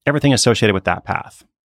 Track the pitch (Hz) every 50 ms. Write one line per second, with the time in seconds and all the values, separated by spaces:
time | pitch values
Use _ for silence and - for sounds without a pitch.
0 | _ 143 143 - - 143 131 113 - 123 113 - 117 104 95 95 - 92 85 -
1 | - - 98 - - - - - _ _ _ _